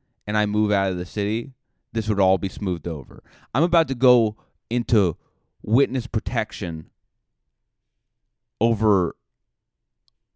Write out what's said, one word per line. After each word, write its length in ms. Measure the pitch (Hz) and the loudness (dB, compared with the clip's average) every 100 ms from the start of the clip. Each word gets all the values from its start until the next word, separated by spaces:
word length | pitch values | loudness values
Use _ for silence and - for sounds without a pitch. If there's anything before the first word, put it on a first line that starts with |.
| _ _ - | _ _ -6
and 100 | 107 | -2
I 80 | |
move 260 | 104 104 107 | 0 0 2
out 200 | 101 98 | 2 0
of 80 | 90 | -2
the 80 | 87 | -6
city, 460 | 107 101 110 135 - _ _ _ | -4 -4 -4 -6 -16 _ _ _
this 160 | 113 107 | -6 -2
would 120 | 98 | 2
all 160 | 95 95 | 2 2
be 120 | 95 | -2
smoothed 400 | - 101 85 87 | -6 -4 -4 -6
over. 340 | 76 - - - _ _ | -10 -12 -18 -20 _ _
I'm 80 | 123 | -2
about 260 | 170 170 143 | 2 2 0
to 60 | |
go 420 | 127 127 123 110 107 _ _ - | 2 4 4 2 -4 _ _ -6
into 480 | 123 - 113 92 - _ _ _ _ | -4 0 2 2 -2 _ _ _ _
witness 440 | - 117 139 127 - | -2 0 2 -2 -4
protection 840 | - - 123 107 - 90 80 80 _ _ _ _ _ _ _ _ _ _ _ _ _ _ _ _ - | -4 -4 -4 -6 -6 -8 -8 -12 _ _ _ _ _ _ _ _ _ _ _ _ _ _ _ _ -2
over 560 | 117 110 110 98 87 - _ _ _ _ _ _ _ _ _ _ _ | 0 2 2 2 0 -4 _ _ _ _ _ _ _ _ _ _ _